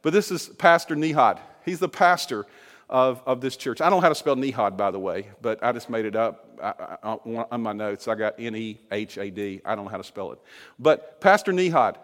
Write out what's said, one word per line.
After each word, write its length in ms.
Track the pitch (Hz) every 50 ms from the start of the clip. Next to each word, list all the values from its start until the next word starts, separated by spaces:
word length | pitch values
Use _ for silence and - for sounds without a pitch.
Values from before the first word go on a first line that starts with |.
But 140 | _ 156 160
this 160 | 208 208 -
is 180 | 190 165 - -
Pastor 480 | - _ - 175 170 170 - - 160
Nihad. 420 | 147 156 160 147 151 131 110 95 - - - - _ _
He's 140 | - 185 156
the 80 | 190 175
pastor 560 | - - 196 175 180 165 - - 131 107 101 - _ - - - - - _ _
of, 340 | - 127 127 131 127 120 -
of 140 | - 131 123
this 160 | 123 135 -
church. 240 | - - 139 117 -
I 100 | 160 175
don't 80 | 196 185
know 40 | 175
how 60 | 170
to 40 | 151
spell 220 | - - 147 139
Nihad, 400 | 127 131 139 123 120 110 101 95
by 140 | 95 104 98
the 80 | 92 98
way, 300 | 95 95 85 92 101 104 101 _ -
but 200 | 117 110 110 -
I 100 | 120 127
just 160 | 120 - -
made 140 | 120 113 110
it 120 | 107 101
up. 320 | 110 113 113 - - - - - - -
I, 120 | 101 - _
I, 180 | - - - - - 107
on, 380 | 110 110 - 117 113 113 117 -
on 120 | 120 120 117
my 100 | 110 104
notes, 340 | 104 107 104 101 98 -
I 80 | - 113
got 200 | 107 110 107 - -
N 160 | 117 117 110
E 240 | 110 113 110 107 - _ _
H 260 | 98 104 107 98 - 101
A 120 | 98 101
D. 320 | 92 101 104 101 95 95 _
I 100 | - 110
don't 100 | 104 101
know 60 | 98
how 60 | 104
to 80 | 95 95
spell 260 | - _ - 98 82 60
it. 60 | _ _ _ - - - - _ _
But 420 | 123 151 151 - - - - _
Pastor 320 | - 202 196 208 - - 185
Nihad 440 | 180 185 180 165 156 120 101 90 -